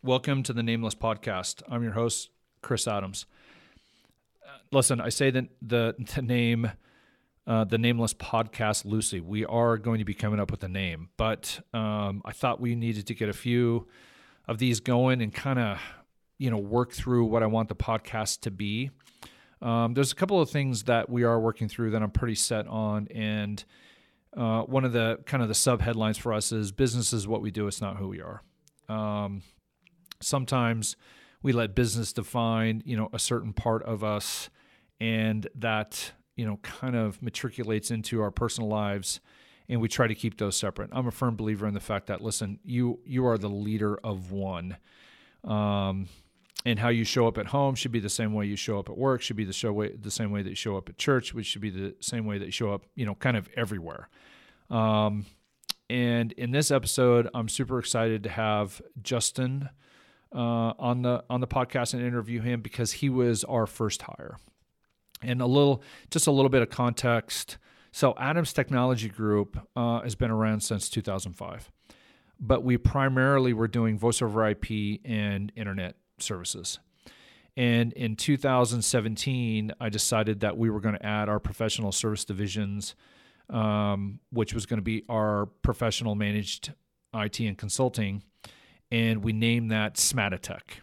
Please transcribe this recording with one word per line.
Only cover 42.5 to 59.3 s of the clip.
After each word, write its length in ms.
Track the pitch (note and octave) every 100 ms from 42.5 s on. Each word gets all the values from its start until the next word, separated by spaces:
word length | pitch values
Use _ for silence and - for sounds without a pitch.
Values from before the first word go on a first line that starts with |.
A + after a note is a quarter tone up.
| G2+
you, 360 | - B2 B2 A#2+
you 220 | - B2+ B2+
are 100 | A2+
the 140 | G#2
leader 480 | G2+ G#2 G#2+ G#2 G#2
of 300 | A2 G2 F2+
one. 460 | G2 F#2+ F2+ F2 F#2 _ _ - - _ _
Um, 640 | - G#2+ G#2 G2+ G2 F#2+ F#2+ - _ _ _ -
and 140 | B2 A2
how 100 | A#2+
you 160 | A#2
show 240 | A2 - A#2
up 80 | A2+
at 120 | G#2
home 260 | C#3 C#3
should 180 | B2+ B2+
be 80 | A#2
the 80 | G2+
same 240 | - A2
way 140 | G#2+ G2+
you 100 | G2+
show 220 | - G2+
up 100 | G2
at 80 | -
work, 240 | C3 C3
should 160 | - G#2+
be 80 |
the 80 | G2+
show 180 | F#2 A#2
way, 240 | G#2 G#2
the 160 | G2+ G#2
same 200 | - A2
way 100 | G#2
that 80 | G2
you 80 | F#2+
show 220 | A2+ G2
up 100 | -
at 80 | -
church, 380 | - C3 A#2+
which 100 | -
should 160 | G#2+ -
be 80 | G#2
the 260 | F#2 G2 -
same 240 | - A#2+
way 140 | G#2+ G2+
that 80 | G2
you 60 |
show 200 | - A2
up, 140 | G2+ -
you 100 | -
know, 120 | A2+ G2
kind 200 | C3 A#2
of 140 | F#2
everywhere. 540 | - A2+ G2+ D#2+ - - _ - - - _ _
Um, 560 | A#2 A2 G#2+ G#2+ G#2 G2 _ _ _ _ - _
and 420 | B2 A#2+ A#2 A#2
in 180 | - A#2+
this 200 | C3+ -
episode, 600 | C#3 - - B2 A#2+ A#2
I'm 160 | B2 A2+
super 300 | - B2+ C3
excited 440 | - A#2+ A2+ A2
to 40 | G#2
have 540 | G#2 A2 G#2+ G#2 - - -
Justin, 720 | G2+ B2 -